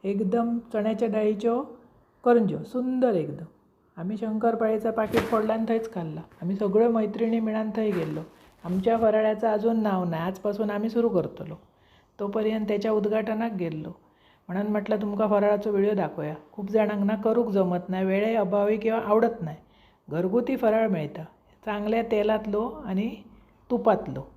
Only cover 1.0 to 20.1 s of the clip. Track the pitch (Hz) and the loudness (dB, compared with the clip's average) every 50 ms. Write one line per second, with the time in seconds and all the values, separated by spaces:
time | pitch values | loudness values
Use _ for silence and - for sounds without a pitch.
1 | 240 226 202 220 214 214 214 196 220 233 226 247 294 - - - - - _ - | 0 0 0 2 2 2 0 0 0 0 0 0 -2 -6 -12 -20 -20 -20 _ -20
2 | _ _ _ _ - 247 240 233 220 185 151 - 156 - - 254 247 254 254 254 | _ _ _ _ 4 6 6 6 6 2 0 -4 -8 -6 -6 -4 -2 -2 0 2
3 | 247 240 214 175 151 143 143 - 160 - _ _ _ _ _ _ _ _ _ - | 2 4 4 2 0 -2 -6 -10 -12 -14 _ _ _ _ _ _ _ _ _ -10
4 | 165 185 214 202 226 214 214 220 220 233 220 220 226 214 220 214 220 226 220 226 | -8 -6 -6 -4 -4 -4 -4 0 2 2 2 2 0 0 0 0 0 -2 0 0
5 | 220 208 - 226 208 - - 220 214 220 220 226 226 220 233 226 226 - - 185 | -2 2 0 0 0 2 0 0 2 2 0 0 0 0 0 -2 -2 -4 -6 -6
6 | 170 160 151 160 165 - - - - 175 196 196 214 196 185 214 226 240 226 226 | -6 -6 -8 -10 -12 -16 -16 -8 -4 -4 -2 0 0 2 4 4 4 4 4 2
7 | 214 208 208 220 233 226 226 226 226 220 214 220 220 214 202 226 220 214 196 175 | 0 -2 -2 -2 0 0 0 0 0 0 -2 -2 -4 -4 -2 -2 -2 0 0 -2
8 | 160 156 151 156 160 - - - - - _ _ - 175 180 190 190 226 226 226 | -2 -4 -6 -8 -8 -10 -18 -20 -20 -20 _ _ -8 -4 -4 0 2 2 2 4
9 | 226 220 214 220 214 214 214 214 - 226 214 214 202 233 233 226 214 214 196 185 | 4 4 4 4 2 2 0 0 0 0 0 2 2 2 2 2 2 2 0 0
10 | 180 175 165 160 165 185 190 - - 208 202 208 220 208 208 208 208 226 220 233 | 0 -2 -2 -2 -4 -4 -6 -4 -4 -4 -2 -2 -2 -2 -2 -2 -4 -2 0 2
11 | 233 233 190 175 151 147 - - - 156 156 - - _ _ _ _ _ _ _ | 2 2 2 2 0 0 -6 -10 -12 -12 -14 -16 -18 _ _ _ _ _ _ _
12 | _ _ _ - 202 202 202 226 214 214 220 220 214 202 214 202 202 226 214 214 | _ _ _ -8 -8 -4 -2 0 0 0 0 -2 -2 -2 -2 0 0 0 0 2
13 | 202 208 208 220 208 214 214 214 226 226 214 185 175 165 156 156 156 165 175 - | 2 2 0 0 0 -2 -2 -2 -2 -4 -4 -4 -4 -4 -4 -6 -8 -10 -14 -16
14 | _ _ _ _ _ _ _ _ _ - 175 190 208 208 208 208 202 208 220 208 | _ _ _ _ _ _ _ _ _ -6 -4 -4 -2 0 -2 -2 0 -2 -2 -2
15 | 214 208 202 202 220 208 208 202 196 208 208 202 208 226 208 196 196 208 214 190 | -2 -4 -2 0 2 2 4 4 4 4 2 2 0 0 0 2 2 2 2 0
16 | 180 151 - - 151 151 156 156 - - - - 196 190 202 220 214 208 208 202 | -2 -2 -4 -6 -8 -8 -8 -10 -14 -18 -14 -12 -10 0 2 2 2 2 2 0
17 | 202 202 220 202 - 226 220 240 233 226 190 196 190 180 180 175 180 - 185 185 | 0 0 0 2 2 2 2 2 2 2 2 2 2 2 0 -2 -2 -4 -2 -2
18 | 190 190 190 196 208 220 226 226 202 180 196 202 202 208 214 220 214 226 220 233 | 0 0 2 2 2 2 2 0 0 2 2 2 2 2 0 0 0 0 0 0
19 | 220 208 208 226 226 233 233 - 170 156 156 - - _ _ _ - - _ _ | 2 2 4 4 4 2 0 -2 -8 -10 -10 -12 -18 _ _ _ -20 -20 _ _
20 | _ - | _ -6